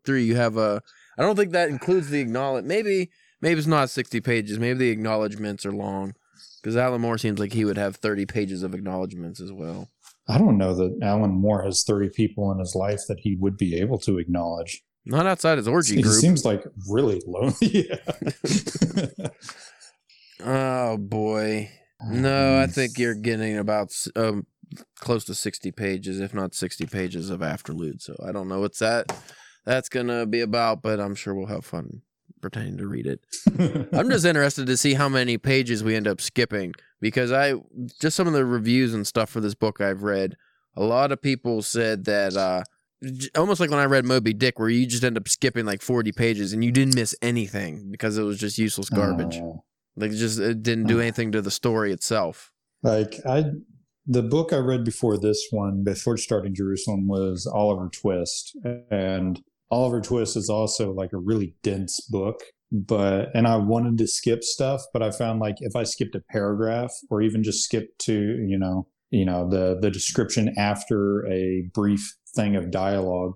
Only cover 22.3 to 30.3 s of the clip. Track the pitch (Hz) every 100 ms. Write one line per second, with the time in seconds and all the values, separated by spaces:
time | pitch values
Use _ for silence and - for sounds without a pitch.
22.3 | 139 135 135 135 139 123 123 120 107 113
23.3 | 110 110 107 104 107 98 - - 113 110
24.3 | 101 - _ - - - - - 117 -
25.3 | 101 104 - 92 - 98 95 95 95 98
26.3 | 101 92 - 92 - 78 98 92 87 95
27.3 | 92 80 - - 80 78 65 - - 92
28.3 | 98 92 95 101 - 110 117 - - -
29.3 | - - _ 120 131 - 131 120 120 110